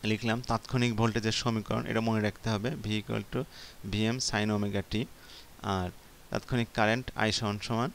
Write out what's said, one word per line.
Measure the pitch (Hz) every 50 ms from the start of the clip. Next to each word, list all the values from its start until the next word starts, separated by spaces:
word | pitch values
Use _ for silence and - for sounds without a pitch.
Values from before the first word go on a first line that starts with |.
| - 110
লিখলাম | 110 104 - 113 110 123 120 -
তাৎক্ষণিক | 117 110 - - - 127 120 120 113 104
ভোল্টেজের | 113 113 104 120 107 110 110 -
সমীকরণ, | - 123 113 110 104 - 113 113 - -
এটা | 107 113 113 113
মনে | 113 110 107
রাখতে | 104 98 - - 117 110
হবে, | 101 104 123 151 - 107
V | 107 107 107
equal | 104 - 113 113 104 -
to | - 123 131 - - - - - - - - 101
V | 95 104 107 113 120
M | 131 - -
sin | - 107 104 107 107
omega | 101 104 101 101 101 95 -
t, | - 107 120 - - - - - - - - - - - - 101 98
আর | 95 90 90 - - - - - - - -
তাৎক্ষণিক | - 104 - - 131 120 117 - - -
কারেন্ট | 107 107 113 127 127 - - - 107
I | 110 107 -
সমান | 117 104 101 104 -
সমান | - 120 113 123 -